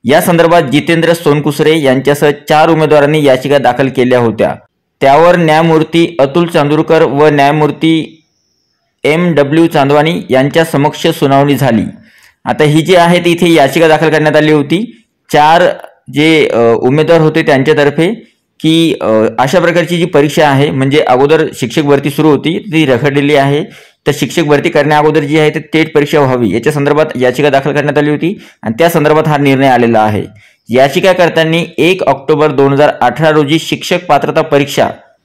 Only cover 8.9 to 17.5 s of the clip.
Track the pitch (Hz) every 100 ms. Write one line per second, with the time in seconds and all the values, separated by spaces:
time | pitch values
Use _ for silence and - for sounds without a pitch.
8.9 | _ 139 156 175 143 139 156 165 160 139
9.9 | 147 156 175 - 127 139 165 160 139 147
10.9 | - 165 165 139 139 143 131 135 110 -
11.9 | - _ _ _ _ 127 - 151 151 156
12.9 | 180 170 175 175 170 175 165 135 160 160
13.9 | 151 156 151 151 151 151 151 139 170 240
14.9 | - _ _ _ 151 151 170 180 - -
15.9 | _ - 135 156 160 - 117 117 113 127
16.9 | 147 151 165 156 160 160